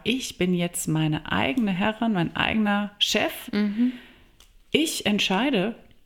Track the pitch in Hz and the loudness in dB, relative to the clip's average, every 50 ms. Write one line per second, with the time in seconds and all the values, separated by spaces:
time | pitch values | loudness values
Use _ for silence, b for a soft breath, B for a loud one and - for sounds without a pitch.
0 | - 214 240 262 - - - - 180 180 180 175 175 175 - - - - 156 160 | -2 -2 -2 -2 -4 -6 -4 -2 0 2 2 2 0 -2 -4 -4 -2 0 0 2
1 | 156 156 156 - - - - 185 220 262 269 262 226 202 185 170 208 214 214 - | 2 2 0 -2 -2 -2 -2 0 0 0 0 0 0 0 2 2 0 0 0 0
2 | 233 226 214 180 165 - - - - - - 220 214 202 202 202 208 202 - - | 0 0 2 2 0 0 0 0 0 0 2 2 2 2 2 0 -2 -4 -4 -2
3 | - - - 208 - - - - - - - 208 208 208 202 220 247 254 B B | -2 0 2 0 0 -2 -4 -6 -8 -4 -2 0 0 0 2 2 0 0 B B
4 | B B B B B B B B B - - - - _ - 262 311 - - - | B B B B B B B B B -20 -20 -20 -4 _ 0 2 2 0 -2 -4
5 | - 202 208 196 - - 196 190 247 302 269 190 175 226 226 - - - - - | -2 0 0 0 0 0 0 0 0 2 2 2 0 0 -4 -8 -14 -20 -20 -20
6 | - | -20